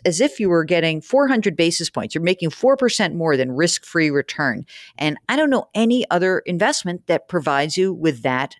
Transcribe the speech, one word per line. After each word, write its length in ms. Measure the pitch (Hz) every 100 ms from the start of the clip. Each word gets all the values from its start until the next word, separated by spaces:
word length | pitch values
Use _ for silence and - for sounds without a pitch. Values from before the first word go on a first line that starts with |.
as 160 | - 165
if 180 | 285 -
you 120 | 196
were 140 | 170
getting 360 | 156 175 160 156
four 280 | - 262 269
hundred 280 | 240 202 160
basis 320 | 170 - 165
points. 260 | - 107
You're 60 | 160
making 300 | 170 190 165
four 260 | - 254 269
percent 380 | 247 - 185
more 240 | 170 160 135
than 140 | 127
risk-free 580 | 127 170 - - 170 156
return. 560 | 139 - - 139 110 - - - -
And 180 | 151 151 -
I 60 | 262
don't 120 | 302
know 220 | 254 -
any 300 | 208 226 247 -
other 300 | 175 185 185
investment 640 | - 175 220 302 185 175 -
that 220 | 165 -
provides 500 | 180 151 139 151 170
you 160 | 190
with 260 | 170 160 120
that 340 | 131 127 139